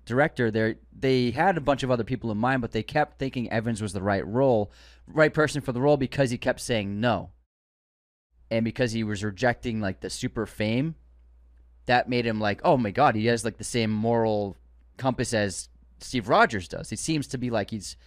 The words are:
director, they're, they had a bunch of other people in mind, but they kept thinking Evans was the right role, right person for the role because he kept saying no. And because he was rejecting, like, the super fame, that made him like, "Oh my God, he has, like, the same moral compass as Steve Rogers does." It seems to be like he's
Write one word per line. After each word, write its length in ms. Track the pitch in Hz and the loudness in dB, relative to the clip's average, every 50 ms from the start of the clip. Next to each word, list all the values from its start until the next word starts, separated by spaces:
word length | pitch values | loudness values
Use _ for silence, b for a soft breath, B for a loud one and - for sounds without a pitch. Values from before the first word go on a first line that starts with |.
| - | -8
director, 460 | - 117 127 147 160 - - 123 113 | -2 2 2 2 2 2 0 0 0
they're, 240 | 104 110 110 110 110 - - - - | 2 2 0 0 -2 -4 -10 -20 -10
they 380 | - 98 135 131 127 123 120 | -2 0 2 2 4 2 2
had 240 | 113 135 160 190 190 165 | 2 2 2 2 2 2
a 40 | |
bunch 220 | 139 135 143 131 - | 2 0 0 0 2
of 60 | 127 | 0
other 140 | 127 120 113 | 0 0 0
people 280 | - 131 110 - 117 | -2 -4 -4 -4 -4
in 60 | 107 104 | -2 0
mind, 240 | 110 127 135 135 | 0 0 0 0
but 120 | 117 113 - | -2 -2 -4
they 100 | 113 107 | -4 -4
kept 340 | - - 151 151 - - - | -2 0 0 0 0 -2 -6
thinking 320 | 139 135 - 131 117 104 | -8 -6 -4 -4 -4 -2
Evans 320 | - 113 110 117 117 98 | -2 -2 0 0 -2 -2
was 120 | 110 104 85 | -4 -4 -4
the 100 | 98 92 | -2 0
right 240 | 101 101 98 71 78 | 0 0 0 0 -2
role, 420 | 104 123 139 135 123 110 104 101 b b b b b b b - | 0 2 4 4 4 4 2 -2 b b b b b b b -4
right 260 | - 143 156 156 156 | 2 4 4 4 4
person 280 | 156 156 143 - 147 | 2 0 0 0 -4
for 100 | 123 - | -6 -4
the 100 | 123 120 | -4 0
role 140 | 127 147 147 147 | 2 4 4 4
because 340 | 135 123 - - 139 127 | 2 -2 0 0 0 0
he 60 | 123 120 | 0 -2
kept 220 | - 131 120 - | -2 -2 -2 -2
saying 400 | - - 123 110 101 98 101 101 | -2 -2 -2 -2 -2 -2 -2 0
no. 300 | 110 123 113 95 - - - _ _ _ _ _ _ _ _ _ _ _ _ _ _ _ _ _ _ _ _ _ - - | 0 2 0 0 -2 -8 -18 _ _ _ _ _ _ _ _ _ _ _ _ _ _ _ _ _ _ _ _ _ -10 -4
And 120 | 113 113 113 | -2 0 0
because 260 | 113 110 - 131 120 | 0 0 0 -2 0
he 120 | 107 113 110 | 0 -2 -2
was 200 | 107 104 98 104 | -2 -4 -4 -4
rejecting, 560 | 107 98 90 123 123 117 - - 127 113 110 | -6 -4 0 0 0 0 0 -4 -6 -4 -4
like, 200 | 107 95 95 - | -2 -4 -4 -6
the 80 | - 95 | -8 -10
super 360 | - - - 120 - 123 107 | -8 -6 -8 -6 -4 -4 -6
fame, 500 | 95 - - 107 107 113 123 143 160 160 - - - _ - - _ - - _ _ - - - _ _ _ - | -6 -4 -4 -2 0 0 0 -2 -2 -4 -8 -14 -20 _ -20 -20 _ -20 -20 _ _ -20 -20 -20 _ _ _ -2
that 240 | - 123 123 - - | 0 2 2 2 2
made 160 | 127 123 117 | 0 -2 0
him 140 | 117 110 107 | 0 -2 0
like, 200 | 107 104 101 - - | 0 0 -2 0 2
"Oh 140 | 175 165 131 | 2 4 4
my 140 | 120 104 | 2 0
God, 240 | 92 117 139 147 117 | 2 4 4 4 4
he 100 | 107 107 117 | 4 2 2
has, 180 | 120 117 107 | 2 0 0
like, 120 | 117 101 - | -4 -6 -8
the 60 | 104 | -8
same 260 | - - 123 113 110 | -4 -2 0 0 0
moral 680 | 110 107 107 117 117 117 113 110 107 104 104 98 92 - - - - - - - _ - | 0 0 0 2 2 2 2 2 2 0 -2 -4 -6 -10 -18 -20 -20 -20 -20 -20 _ -6
compass 360 | - 135 - - 127 - - | -4 -2 -2 -2 -2 -2 0
as 360 | 110 104 101 90 - - - - - - _ _ - | 0 0 0 -2 -6 -12 -14 -18 -20 -20 _ _ -20
Steve 300 | - - - 127 101 98 | -12 -6 -4 -4 0 2
Rogers 380 | 143 196 233 220 117 101 87 - | 4 4 4 4 2 -2 -8 -8
does." 240 | - - - - | -10 -12 -10 -8
It 80 | - 104 | -8 -8
seems 260 | - - 165 151 135 - | -4 -2 -2 -2 -2 -4
to 100 | - 131 | -6 -6
be 120 | 120 123 | -4 -2
like 220 | 117 110 101 - | -2 -2 -2 -2
he's 260 | - 107 92 - - b b | -6 -10 -10 -10 -14 b b